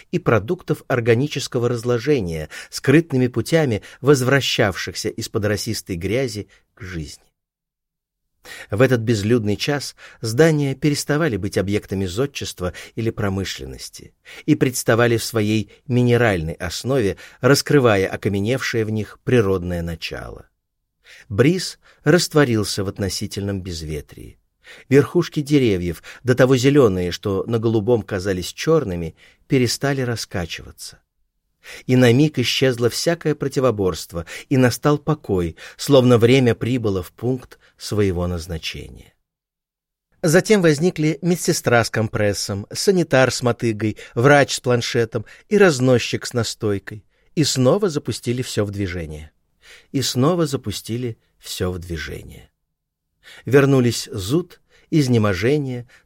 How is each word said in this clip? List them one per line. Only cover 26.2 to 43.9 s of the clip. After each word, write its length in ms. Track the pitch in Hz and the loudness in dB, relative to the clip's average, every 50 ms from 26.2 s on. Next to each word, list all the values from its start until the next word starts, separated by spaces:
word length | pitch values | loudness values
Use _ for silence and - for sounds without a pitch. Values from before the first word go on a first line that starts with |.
| - | 0
до 120 | 117 123 | 0 2
того 220 | 123 135 127 135 | 4 4 4 4
зелёные, 540 | 127 117 139 139 147 135 110 92 92 90 87 | 4 4 4 6 6 6 4 4 2 -2 -4
что 340 | 85 - - 104 98 95 - | -4 -4 -4 -2 -2 -2 -2
на 120 | - 117 117 | -2 -2 0
голубом 440 | 107 117 110 113 101 107 123 113 98 | 0 0 0 0 2 2 2 0 0
казались 500 | - 110 95 87 101 95 90 87 - - | -2 -6 -4 -2 -2 -2 -2 -4 -8 -10
чёрными, 640 | - - - 160 160 135 104 90 87 85 80 - _ _ _ _ _ _ | -6 -2 0 0 0 0 -2 -4 -6 -6 -8 -10 _ _ _ _ _ _
перестали 560 | - - 135 123 117 - - - 139 143 135 131 | -2 0 0 2 0 -2 -2 -4 -4 -2 -2 -4
раскачиваться. 960 | 120 120 107 - - - 101 87 82 - - - - - - - - - _ _ _ _ _ _ _ _ _ _ _ _ _ _ - - - - | -4 -6 -8 -8 -8 -6 -6 -6 -6 -8 -14 -16 -18 -20 -18 -20 -20 -20 _ _ _ _ _ _ _ _ _ _ _ _ _ _ -20 -20 -12 -4
И 100 | - 127 | 0 4
на 160 | 127 127 120 117 | 4 6 6 6
миг 260 | 131 151 156 151 - | 6 4 4 2 0
исчезло 500 | 123 - - - 139 131 127 113 120 117 | -2 -2 0 0 0 0 0 2 0 -2
всякое 460 | - - - 170 170 165 - 160 151 | -2 -2 -2 -2 -2 -2 -2 -4 -4
противоборство, 920 | 147 - 139 - 143 127 127 110 104 98 90 85 - - - - 85 82 - - - - - | -2 -4 -6 -2 0 0 0 0 2 0 -2 -2 -4 -8 -10 -10 -10 -10 -10 -12 -12 -6 0
и 80 | 147 | 2
настал 420 | 131 127 123 120 - - 147 147 147 | 4 4 4 2 0 0 0 0 0
покой, 580 | - - 151 147 - - 104 90 87 82 78 - - - - | 0 -4 -4 -4 -2 -2 -2 0 0 -2 -4 -10 -18 -20 -16
словно 420 | - - - 143 135 127 123 123 113 | -10 -2 4 4 6 6 6 6 6
время 360 | 110 117 127 135 127 120 110 | 6 6 6 6 4 4 2
прибыло 480 | - - 113 123 131 110 107 98 95 90 | 0 -2 -2 -2 -2 -2 -2 -2 -4 -4
в 100 | - _ | -8 _
пункт 460 | - - 120 131 127 - - - _ _ _ _ | -8 -4 -4 -4 -4 -6 -14 -20 _ _ _ _
своего 500 | - - - 117 104 104 98 90 85 87 | -16 -10 -6 -2 0 0 0 0 0 -2
назначения. 880 | 87 90 87 80 87 87 80 - - - 73 65 - - - - _ _ _ _ _ _ _ _ _ _ _ _ _ _ _ _ _ _ _ _ _ _ _ - | -2 -4 -6 -6 -8 -10 -10 -8 -10 -12 -12 -14 -16 -20 -20 -20 _ _ _ _ _ _ _ _ _ _ _ _ _ _ _ _ _ _ _ _ _ _ _ -2
Затем 400 | 170 147 185 180 - 220 208 175 | 2 2 2 4 4 2 4 4
возникли 560 | 165 151 139 160 185 170 - 156 151 160 - - | 4 2 4 2 0 0 0 0 0 0 0 0
медсестра 640 | 170 180 170 - - 160 - - - 120 120 110 | -2 -2 0 0 -2 -2 0 0 2 2 2 2
с 60 | - | 2
компрессом, 760 | - 123 107 - - - 107 104 101 - - - 104 98 104 - - | -2 -2 -4 -2 -2 -2 0 0 -2 -2 -4 -6 -6 -8 -8 -10 -8
санитар 580 | - - - 196 180 165 - - 131 131 123 | -4 0 2 2 2 2 2 4 4 4 4
с 120 | - - 127 | 2 0 -2
мотыгой, 540 | 123 113 - - 117 110 104 110 107 | -2 -2 0 -2 -4 -2 -2 -2 -4